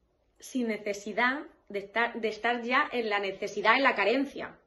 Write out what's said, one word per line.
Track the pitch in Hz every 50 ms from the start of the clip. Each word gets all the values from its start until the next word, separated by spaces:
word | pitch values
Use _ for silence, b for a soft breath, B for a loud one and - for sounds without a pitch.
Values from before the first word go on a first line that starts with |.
| _ _ _ _ _ _ _ _
sin | - - - 262 240 226
necesidad | 214 202 - 208 202 208 - 220 202 185 240 247 262 294 339 - - _ _ -
de | 202 202
estar, | 196 196 - 226 233 233 233 233
de | 220 220
estar | 208 - - 233 240 240
ya | 226 233 247 277 294 -
en | - 247 226 214
la | 202 202
necesidad, | 202 196 190 - 214 196 - 214 190 214 226
en | 262 277
la | 254 220
carencia. | 208 196 196 240 277 277 - - - - - - - _